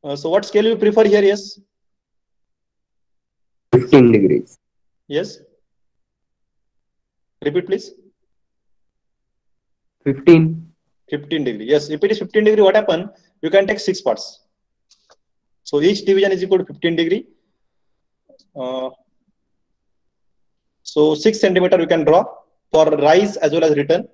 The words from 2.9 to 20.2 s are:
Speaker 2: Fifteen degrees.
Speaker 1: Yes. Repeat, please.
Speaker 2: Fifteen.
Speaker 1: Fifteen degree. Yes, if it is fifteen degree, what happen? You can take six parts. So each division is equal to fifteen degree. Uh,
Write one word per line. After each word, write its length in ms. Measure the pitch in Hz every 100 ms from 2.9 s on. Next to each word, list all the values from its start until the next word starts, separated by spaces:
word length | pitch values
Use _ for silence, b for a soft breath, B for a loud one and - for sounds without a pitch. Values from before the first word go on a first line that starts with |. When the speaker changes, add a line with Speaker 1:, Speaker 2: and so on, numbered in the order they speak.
| _ _ _ _ _ _ _ _
Speaker 2:
Fifteen 400 | 127 - 143 120
degrees. 440 | 110 95 76 - _ _ _ _ _ _
Speaker 1:
Yes. 320 | 147 208 - _ _ _ _ _ _ _ _ _ _ _ _ _ _ _ _ _ _ _ _
Repeat, 220 | 147 170 180
please. 240 | 196 - - _ _ _ _ _ _ _ _ _ _ _ _ _ _ _ _ _ _ _ _
Speaker 2:
Fifteen. 680 | 143 135 - 165 160 165 - _ _ _ _
Speaker 1:
Fifteen 320 | 147 147 165
degree. 220 | 127 104
Yes, 260 | 110 147 123
if 140 | 151
it 80 | 202
is 80 | 214
fifteen 240 | 196 214
degree, 180 | 214 214
what 140 | 196 214
happen? 340 | 208 165 196 _ _ _
You 80 | 175
can 160 | 196 196
take 140 | -
six 200 | - 190
parts. 440 | - 107 - - _ _ _ _ _ _ _ _ _ _ _ _
So 160 | - 147
each 240 | 170 208
division 260 | 196 196 196
is 140 | 190
equal 140 | 190 190
to 60 |
fifteen 300 | 185 147 175
degree. 320 | 170 165 202 - _ _ _ _ _ _ _ _ _ _ _ _
Uh, 360 | 143 127 131 131 _ _ _ _ _ _ _ _ _ _ _ _ _